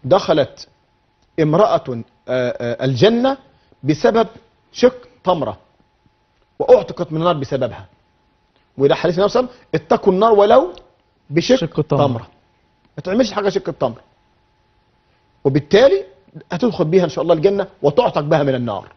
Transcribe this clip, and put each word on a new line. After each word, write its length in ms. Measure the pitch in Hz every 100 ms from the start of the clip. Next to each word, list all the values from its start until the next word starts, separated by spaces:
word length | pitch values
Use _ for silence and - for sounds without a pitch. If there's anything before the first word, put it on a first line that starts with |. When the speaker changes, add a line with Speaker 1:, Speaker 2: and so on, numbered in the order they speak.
Speaker 1:
دخلت 640 | 135 180 - 156 131 - - _ _ _ _ _ _ -
امرأة، 440 | 151 151 214 170 -
آه، 160 | 120 117 _ -
آه، 580 | 127 123 - 120 120 135
الجنة 520 | 127 196 233 254 269 _ _ _ _
بسبب 440 | 127 156 233 220 220 - _ _ _
شق 240 | - 247 254 - _
تمرة، 340 | - 180 120 98 _ _ _ _ _ _ _ _ _ _
وأعتقت 520 | 139 254 185 175 175
من 80 | 156
النار 140 | 170
بسببها. 520 | 160 131 139 123 92 98 _ _ _ _ _ _ _ _ -
وده 180 | 139 156
حديث 220 | 180 170
النبي 120 | 202
صلى 80 | 247
الله 120 | 254
عليه 100 | -
وسلم: 200 | _ 160 -
"اتقوا 280 | 143 208
النار 180 | 185 226
ولو 420 | 208 208 240 359 - - _ _ _ _
بشق 260 | 143 160 254
Speaker 2:
شق 240 | 160 -
التمرة. 280 | 147 143 143
Speaker 1:
تمرة". 200 | 117 - _ _ _ _ _ _ -
ما 60 |
تعملش 280 | 165 208 240
حاجة 180 | - 202
شق 200 | 190 185
التمرة. 320 | 156 131 113 _ _ _ _ _ _ _ _ _ _ _ _ _ _
وبالتالي 600 | 143 139 143 196 269 392 - _ _ 160 -
هتدخل 340 | 180 247 - 160
بيها 180 | 180
إن 60 | 170
شاء 140 | 175
الله 100 | 165
الجنة 340 | 165 175 196 190 _
وتعتق 400 | 143 147 240 170
بها 220 | 147 160
من 120 | 143 131
النار. 360 | 120 98 -